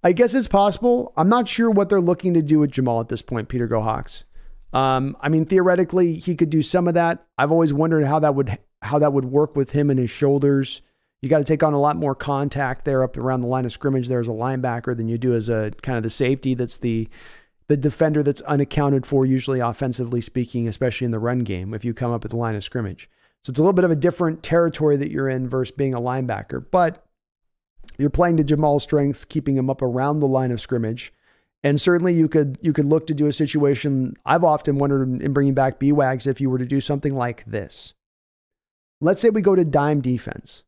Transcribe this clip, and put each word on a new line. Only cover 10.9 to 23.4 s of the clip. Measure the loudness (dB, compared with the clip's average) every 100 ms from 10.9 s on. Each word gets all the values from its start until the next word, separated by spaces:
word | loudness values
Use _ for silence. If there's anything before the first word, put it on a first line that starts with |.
| _ _ _
You | 0
gotta | 2
take | 2 2
on | 4
a | 4
lot | 2 2
more | -2
contact | -4 -2 -2 -2 -2 -4 -4 -2
there | 0
up | 0 -2
around | -2 -2
the | -2
line | -2 -2
of |
scrimmage | -2 -2 0 0
there | -2
as | -2
a |
linebacker | -4 -4 -2 -2 -4 -4 -4
than | -4
you | -2
do | 0
as | 0 0
a, | -2 -2 -6
kind | -6 -4
of |
the | -4
safety | -2 0 0 -2
that's | -2 -4 -4
the, | -4 -2 -4 -10 -20 -20 _ _ _
the | 0
defender | 0 2 2 2
that's | 0 -2
unaccounted | -2 0 0 2 2 2 2
for, | 2 2
usually | 2 0 -2
offensively | -2 -2 -4 -4 -4 -4
speaking, | -4 -4 -4 -2 -4
especially | -2 -4 -2 -4
in |
the | -2
run | -2 -2
game, | -2 -6 -6
if | -6
you | -6 -4
come | -4
up | -4
at | -4
the | -6
line | -4
of | -6
scrimmage. | -6 -6 -6 -8 -18 _ _ _